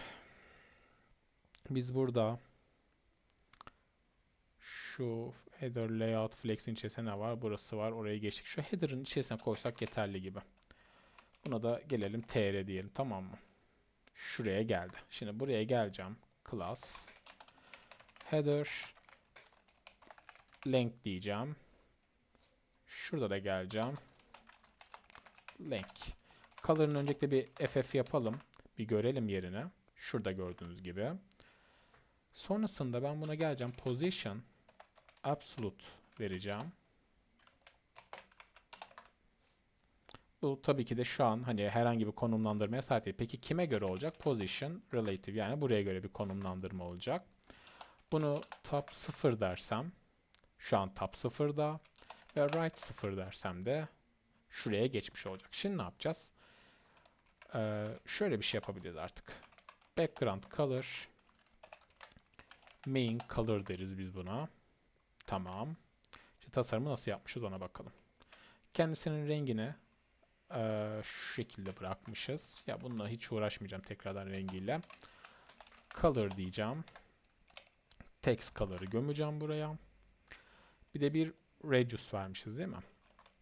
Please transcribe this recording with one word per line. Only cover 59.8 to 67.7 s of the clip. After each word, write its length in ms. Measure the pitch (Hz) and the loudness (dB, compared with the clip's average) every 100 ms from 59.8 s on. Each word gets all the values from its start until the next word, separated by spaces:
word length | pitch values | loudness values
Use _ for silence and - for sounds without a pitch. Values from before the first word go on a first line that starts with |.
| - - | -6 0
Background 440 | 160 - 120 98 - - | 0 2 0 0 -4 0
color, 520 | 143 127 131 - - - _ _ _ _ - - - _ - - _ - - - - - - | 2 2 -2 -6 -10 -16 _ _ _ _ -20 -20 -20 _ -18 -18 _ -20 -20 -20 -20 -10 0
main 340 | 135 120 117 - | 2 4 0 -2
color 380 | - 113 104 98 | 0 2 2 0
deriz 320 | 92 95 95 | -4 -4 -4
biz 160 | 92 | -6
buna. 340 | 92 90 113 156 - _ _ _ _ _ _ - | -6 -4 -4 -6 -10 _ _ _ _ _ _ -4
Tamam. 500 | 95 92 95 131 165 - _ - - - _ | -4 -2 -6 -6 -8 -12 _ -20 -20 -20 _
Şimdi 100 | - | -2
tasarımı 400 | - 117 113 143 | 0 2 2 0
nasıl 200 | 123 - | 0 0
yapmışız 320 | 101 - 127 | -4 -4 -6
ona 180 | 110 95 | -4 -4
bakalım. 320 | 90 | -8